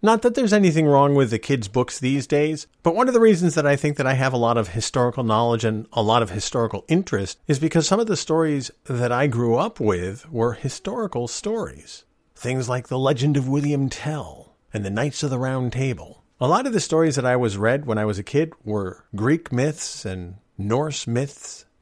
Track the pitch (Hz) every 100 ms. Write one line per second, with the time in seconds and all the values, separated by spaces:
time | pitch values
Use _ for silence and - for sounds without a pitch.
0 | 208 226 240 240 233 208 190 156 151 139
1 | 143 143 127 110 - 139 101 123 123 -
2 | 127 139 - 147 151 151 - _ 170 175
3 | 247 240 226 180 175 156 147 143 151 143
4 | 131 135 135 127 117 117 101 113 - 135
5 | 123 117 117 110 117 117 113 107 - -
6 | 107 117 107 101 - 127 113 101 - 160
7 | - 101 98 - - 139 156 165 156 190
8 | 220 180 - 160 160 143 123 - - 123
9 | 120 120 147 117 120 117 208 - 107 90
10 | 92 104 - 120 117 120 135 - - 240
11 | 208 123 120 - 202 220 160 76 - -
12 | - _ _ - 123 131 123 127 120 127
13 | 135 143 143 143 131 139 147 143 135 -
14 | 151 151 120 - - _ _ 110 98 104
15 | 143 - 147 127 131 131 123 123 131 123
16 | - - _ _ 127 190 269 220 - 160
17 | 165 135 127 123 120 98 113 135 143 107
18 | 107 98 101 139 165 - 107 107 92 -
19 | _ 101 117 160 165 123 139 151 - -
20 | 101 92 87 95 _ - 101 120 156 -
21 | - 117 139 - - - - _